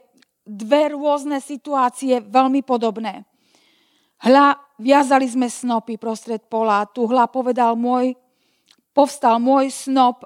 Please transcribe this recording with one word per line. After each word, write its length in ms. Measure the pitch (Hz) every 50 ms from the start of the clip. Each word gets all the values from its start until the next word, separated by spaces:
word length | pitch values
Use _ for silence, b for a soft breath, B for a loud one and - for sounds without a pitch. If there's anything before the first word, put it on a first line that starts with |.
| _ _ _ _ _ _ _ _ _
dve 480 | 214 214 196 220 214 285 294 302 294
rôzne 480 | 294 277 294 294 285 285 269 294 285 269
situácie 800 | - - 294 240 - 294 285 269 247 247 - - 269 262 254 247
veľmi 440 | 214 202 214 254 262 262 269 277 262
podobné. 560 | - 247 233 233 226 190 226 220 202 190 214 208 _ _ _ _ _ _ _ _ _ _ _ _ _ _ _ _ _ _ _ -
"Hľa, 360 | 233 262 277 285 285 277 - - _ _
viazali 520 | - 214 262 277 285 277 254 277 262 269
sme 200 | 247 226 262 247
snopy 480 | 233 - - - 247 233 220 - 240 220
prostred 480 | 208 - 226 220 208 - 226 226 214 - _
pola, 320 | 226 220 226 220 202 202 208
tu 240 | 208 _ 247 233
hľa 240 | 214 254 247 233 233
povedal 480 | - 262 240 247 233 247 240 233 233 233
môj, 360 | 240 247 254 247 254 254 247 - _ _ _ _ _ _ _ _ _ _ _ _ _ _
povstal 480 | _ - 285 269 - - - 233 226 233
môj 320 | 240 262 277 269 269 269
snop, 520 | - - - 269 262 269 247 247 247 - -